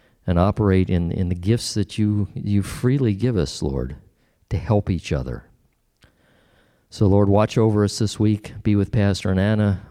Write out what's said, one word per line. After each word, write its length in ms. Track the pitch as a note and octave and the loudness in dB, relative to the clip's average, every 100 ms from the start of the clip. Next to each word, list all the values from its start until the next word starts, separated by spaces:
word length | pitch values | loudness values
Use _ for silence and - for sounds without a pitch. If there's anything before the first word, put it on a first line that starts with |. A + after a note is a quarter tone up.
| _ _ | _ _
and 140 | - E2+ | -2 2
operate 500 | G2 G#2+ G#2 F#2 F#2 | 2 2 2 4 2
in, 220 | F2 E2+ | 0 0
in 180 | - F2+ | -2 -4
the 60 | |
gifts 400 | F2 F#2 A#2 - | -2 -2 -2 -2
that 240 | G#2+ F#2+ - | -4 -4 -2
you, 280 | G#2 G2+ G2 | -2 0 -4
you 300 | - G#2 G2+ | -6 -2 -2
freely 500 | G2 - B2 C#3 A#2+ | -2 -2 0 0 0
give 240 | G2 A#2+ G#2 | 0 -2 0
us, 240 | C#2+ - | -2 -4
Lord, 360 | D#2 C2+ B1+ C#2+ - _ _ _ - | -4 -4 -6 -10 -20 _ _ _ -8
to 80 | F2+ | -6
help 320 | - G#2 - | 0 0 0
each 220 | E2+ - | -4 -2
other. 320 | C#2+ B1+ A1 - _ _ _ _ _ _ _ _ _ _ _ _ _ _ | -4 -4 -10 -14 _ _ _ _ _ _ _ _ _ _ _ _ _ _
So, 160 | - | 0
Lord, 240 | G2+ G2+ G2+ | 4 4 4
watch 260 | G2+ A2 | 4 2
over 280 | A#2 A2 G#2 | 2 2 2
us 160 | G2+ - | 0 0
this 200 | G#2 - | -4 0
week. 340 | G#2+ G#2 - - | 0 0 -6 -6
Be 120 | G#2+ | 0
with 160 | G2+ F#2+ | 0 2
Pastor 380 | A#2 G2+ F#2+ F#2+ | 0 0 0 0
and 100 | F#2 | 0
Anna 440 | G2+ G#2+ G#2 F2+ | 2 2 0 -2